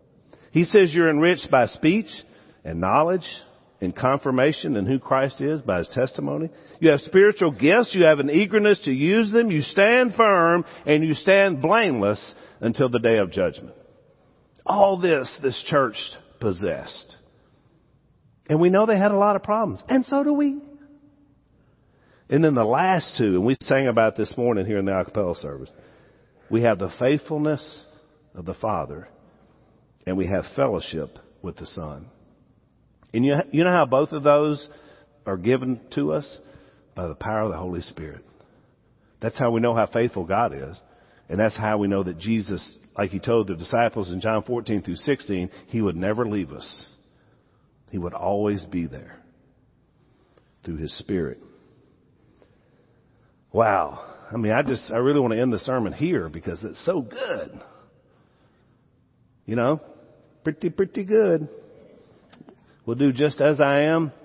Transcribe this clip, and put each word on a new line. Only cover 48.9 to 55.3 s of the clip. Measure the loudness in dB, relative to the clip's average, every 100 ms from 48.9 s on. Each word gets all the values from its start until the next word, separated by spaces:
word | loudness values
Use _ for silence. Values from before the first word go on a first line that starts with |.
| -10 -20 -20 _ _ _ _ _ _ _ _ _ _ _ _ _ _ -12
through | -10
his | -10 -12
Spirit. | -6 -4 -4 -8 -20 _ _ _ _ _ _ _ _ _ _ _ _ _ _ _ _ _ _ _ _
Wow. | 0 2 2 -2 -8 -18 -20 -14
I | -6
mean, | -2
I | 0
just, | 0 -4 -6
I | -2
really | 0 2
want | 0